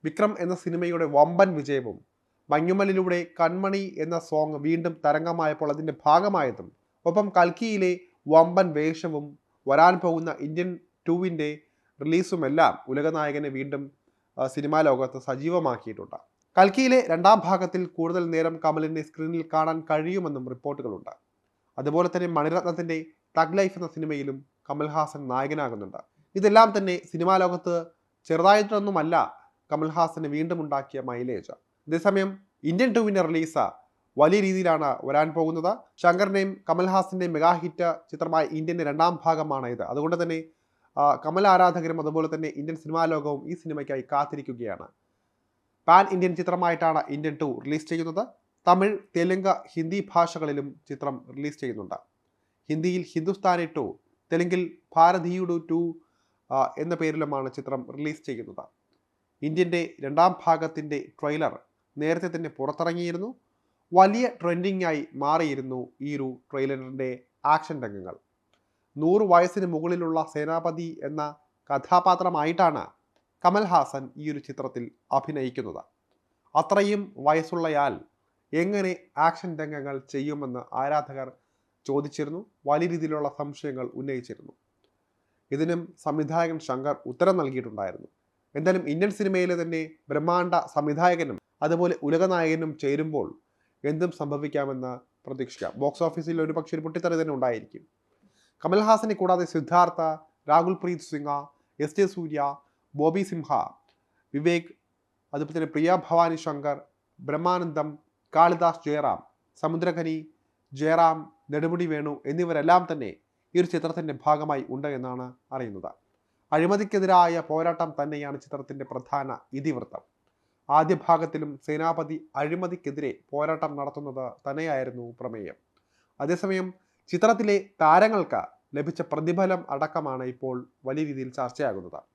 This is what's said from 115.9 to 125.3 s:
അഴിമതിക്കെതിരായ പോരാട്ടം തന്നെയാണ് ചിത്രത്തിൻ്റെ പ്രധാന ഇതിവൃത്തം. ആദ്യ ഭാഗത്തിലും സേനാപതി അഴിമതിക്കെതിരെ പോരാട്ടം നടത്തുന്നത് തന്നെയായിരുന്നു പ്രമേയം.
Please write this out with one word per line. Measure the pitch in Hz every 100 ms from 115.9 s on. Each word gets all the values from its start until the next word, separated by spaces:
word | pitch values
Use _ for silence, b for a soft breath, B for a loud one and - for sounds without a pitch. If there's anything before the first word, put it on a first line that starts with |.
| - _ _ _ _ _ 151
അഴിമതിക്കെതിരായ | 175 202 208 202 185 180 175 165 160
പോരാട്ടം | 156 170 165 165 -
തന്നെയാണ് | 147 147 143 139
ചിത്രത്തിൻ്റെ | - 139 135 143 135
പ്രധാന | 127 120 143 135 120 _ 135
ഇതിവൃത്തം. | 147 127 107 - _ _ _ _ _ _ - 147
ആദ്യ | 160 175 -
ഭാഗത്തിലും | 165 160 151 151 135 -
സേനാപതി | 151 165 165 151 156 - 139
അഴിമതിക്കെതിരെ | 151 175 180 180 143 143 143 - _
പോരാട്ടം | 143 151 160 160 143
നടത്തുന്നത് | 139 147 143 131 127 - 143
തന്നെയായിരുന്നു | 143 160 135 131 120 120 120
പ്രമേയം. | 127